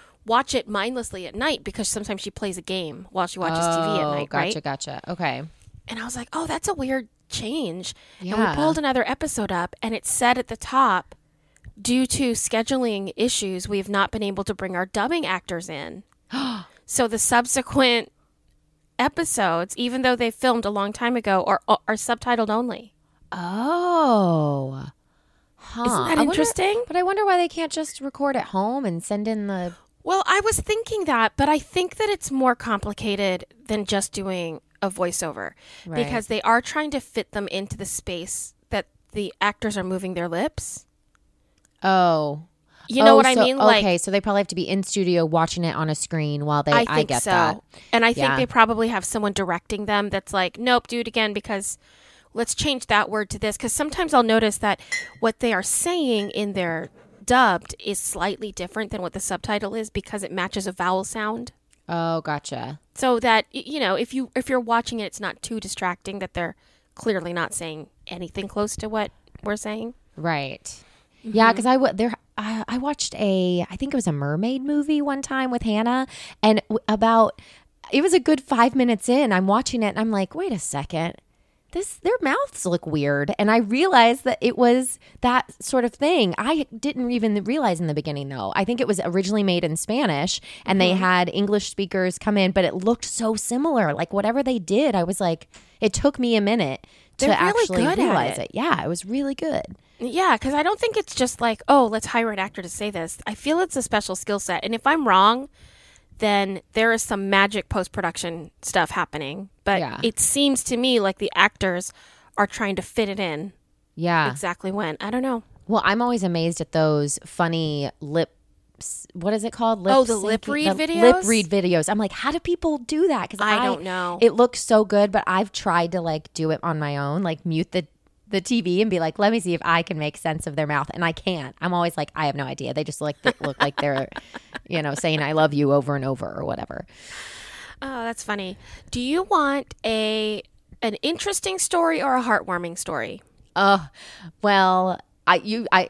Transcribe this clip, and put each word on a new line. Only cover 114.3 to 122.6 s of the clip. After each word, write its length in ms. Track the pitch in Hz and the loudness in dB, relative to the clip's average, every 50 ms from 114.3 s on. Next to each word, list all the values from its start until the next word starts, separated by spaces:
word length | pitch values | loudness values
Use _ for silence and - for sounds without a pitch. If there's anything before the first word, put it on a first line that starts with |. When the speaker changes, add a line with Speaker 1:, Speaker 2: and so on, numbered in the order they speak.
Speaker 1:
Exactly 400 | 127 143 - 175 175 - - 190 | -2 -2 -4 -6 -6 -6 -6 -6
when. 280 | 190 202 208 160 156 - | -4 -4 -4 -4 -4 -6
I 100 | - 202 | -6 -4
don't 120 | 226 254 254 | -2 -2 -2
know. 220 | 269 247 226 - _ - - - | -2 -2 -4 -6 _ -20 -14 -4
Speaker 2:
Well, 140 | - 220 214 - | 0 0 2 2
I'm 180 | 190 202 233 240 | 2 2 2 2
always 200 | 240 240 226 190 | 0 0 0 0
amazed 380 | 180 175 165 165 170 170 - | 0 0 0 0 0 -2 -4
at 120 | 165 - - | -6 -2 0
those 460 | 160 156 156 151 147 147 143 - - - | 2 2 4 4 2 0 0 -4 -6 -10
funny 680 | 160 - - 175 165 165 165 160 151 147 143 143 127 - - | -8 -4 -2 -2 0 0 -2 -2 -2 -2 -4 -4 -6 -8 -10
lips. 1080 | 156 143 151 165 160 - _ _ _ _ _ _ _ _ _ - - - - - - - - | -10 -4 -2 -2 -2 -2 _ _ _ _ _ _ _ _ _ -16 -14 -12 -12 -12 -14 -16 -12
What 180 | 180 165 202 214 | -6 -4 -2 -2
is 120 | 214 208 | -2 -2
it 80 | 233 - | -4 -6
called? 260 | - 233 226 226 202 | -2 0 0 0 0
Lip 140 | 180 196 262 | 2 4 6
Speaker 1:
Oh, 100 | 269 262 | 6 6
the 120 | 233 226 | 4 2
lip 260 | 208 190 208 220 220 - | 0 0 0 -2 -2 -2
Speaker 2:
syncing? 100 | - 285 | -2 -2
Speaker 1:
read 240 | 294 302 294 285 | 0 0 0 0
Speaker 2:
The 60 | 302 311 | 0 0
Speaker 1:
videos? 160 | 320 339 339 240 | 0 2 6 8
Speaker 2:
lip 220 | 247 254 370 269 | 8 8 8 4
read 240 | 202 226 220 202 156 | 2 2 2 2 2
videos. 400 | 196 202 180 180 175 160 151 - | 0 0 2 2 2 2 2 2
I'm 80 | 214 | 0
like, 160 | 208 214 190 - | 0 0 -2 -4
"How 180 | - - 277 302 | -4 -4 -2 -4
do 60 | 339 | -2
people 380 | - 349 349 - | -2 -2 -2 0